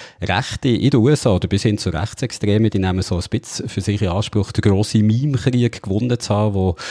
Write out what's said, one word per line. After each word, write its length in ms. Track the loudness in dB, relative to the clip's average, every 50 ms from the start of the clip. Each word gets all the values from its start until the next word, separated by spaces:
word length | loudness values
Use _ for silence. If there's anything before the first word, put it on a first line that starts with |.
| -18 -20 -14 -8
Rechte 480 | -4 -2 -2 -2 -2 -4 -6 -4 0 0
in 220 | 2 2 2 4
den 80 | 4 4
U 100 | 4 4
S 160 | 4 2 2
A 80 | 2 2
oder 140 | 2 2 0
bis 160 | 0 0 0
hin 160 | 0 0 0
zu 100 | -2 -4
Rechtsextreme, 800 | -4 -4 -4 -6 -6 -6 -8 -8 -6 -4 0 2 2 4 2 2
die 80 | 2 2
nehmen 240 | 0 0 0 0
so 140 | -2 -2 -2
ein 80 | -4 -2 -2
bisschen 400 | -4 -6 -4 -6 -10 -10 -10 -8
für 140 | -6 -4
sich 220 | -2 -2 -2 0 0
in 60 | 0
Anspruch, 420 | 0 -2 -2 -2 0 -2 -2 -2
den 100 | 0 0
grossen 460 | 2 4 4 2 2 2 2 2 4 4
Meme-Krieg 720 | 2 2 0 0 -2 -2 0 0 2 2 2 0 -2 -4
gewonnen 380 | -6 -4 -2 -2 0 -2 -2 -2
zu 120 | -2 -2
haben, 220 | 0 0 0 0 0
wo 220 | 2 0 0 0 -2 -6 -12